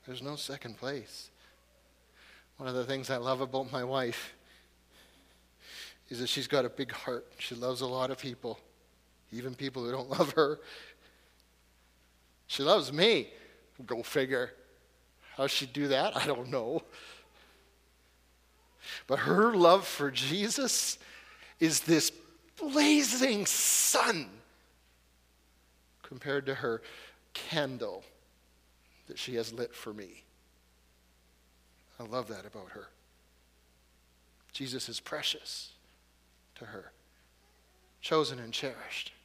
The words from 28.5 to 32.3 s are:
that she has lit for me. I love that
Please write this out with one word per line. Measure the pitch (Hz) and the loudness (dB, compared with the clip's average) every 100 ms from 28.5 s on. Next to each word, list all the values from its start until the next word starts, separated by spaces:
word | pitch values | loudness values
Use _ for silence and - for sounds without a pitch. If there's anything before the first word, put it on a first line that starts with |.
| _ _ _ _ _ - | _ _ _ _ _ -16
that | - | -10
she | - | -4
has | 117 110 | -4 -4
lit | 117 117 | -6 -8
for | - 117 | -8 -12
me. | 107 95 - _ _ _ _ _ _ _ _ _ _ _ _ _ _ _ _ _ - | -12 -14 -18 _ _ _ _ _ _ _ _ _ _ _ _ _ _ _ _ _ -16
I | |
love | 113 123 | -6 -4
that | 110 | -4